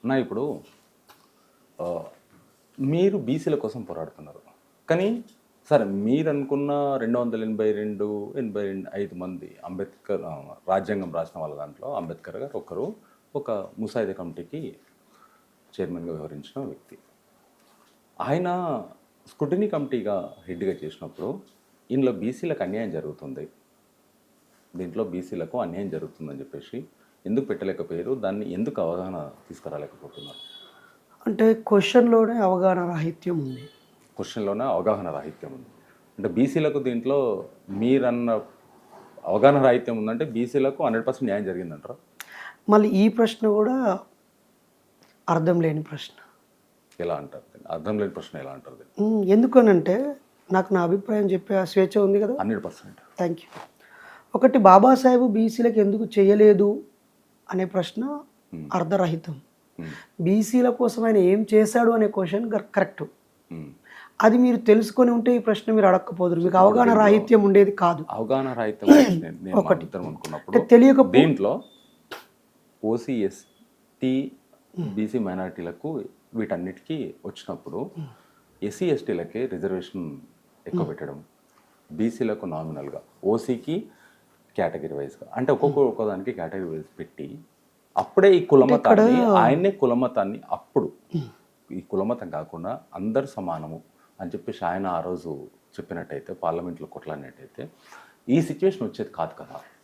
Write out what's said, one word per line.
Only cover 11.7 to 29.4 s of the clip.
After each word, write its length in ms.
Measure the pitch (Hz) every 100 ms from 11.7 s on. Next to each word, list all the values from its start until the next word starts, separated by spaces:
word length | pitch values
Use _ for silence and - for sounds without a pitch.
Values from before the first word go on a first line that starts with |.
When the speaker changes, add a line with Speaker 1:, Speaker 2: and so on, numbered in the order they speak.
| 71 - 139
Speaker 1:
అంబేద్కర్ 400 | 82 82 - 95
గారు 220 | 135 123
ఒకరు, 360 | - 87 147 220 _ _ _ 143
ఒక 140 | 139
ముసాయిదా 640 | 107 95 - 107 123 104
కమిటీకి 640 | 95 87 80 85 151 135 - _ _ _ _ _ _ _ _ _ -
చైర్మన్గా 320 | 92 87 85
వ్యవహరించిన 520 | 78 76 76 71 -
వ్యక్తి. 340 | 127 71 _ - _ _ _ _ _ _ _ _ _ _ _ _
ఆయన 640 | 85 156 180 180 175 127 - - _ _ _
స్క్రూటినీ 400 | _ 147 180 208
కమిటీగా 640 | 160 135 123 104 98 85 - -
హెడ్గా 240 | 90 95
చేసినప్పుడు, 680 | 90 78 - - - 95 180 - _ _ _ _
ఇందులో 220 | 131 131
బీసీలకు 520 | 101 107 127 175 151
అన్యాయం 260 | 92 104 110
జరుగుతుంది, 580 | 78 76 76 - - - _ _ _ _ _ _ _ _ _ _ _ _ 87
దీంట్లో 280 | 90 92
బీసీలకు 560 | 101 90 90 90 80 123
అన్యాయం 280 | 95 85 101
జరుగుతుందని 500 | 78 78 _ 78 69
చెప్పేసి 460 | 69 71 - 117 151 _ _ _ 92
ఎందుకు 180 | 113
పెట్టలేకపోయారు? 680 | 131 104 98 90 82 85 90
దాన్ని 380 | 131 101 101 104
ఎందుకు 280 | 87 120 135
అవగాహన 500 | 82 87 92 90 73 -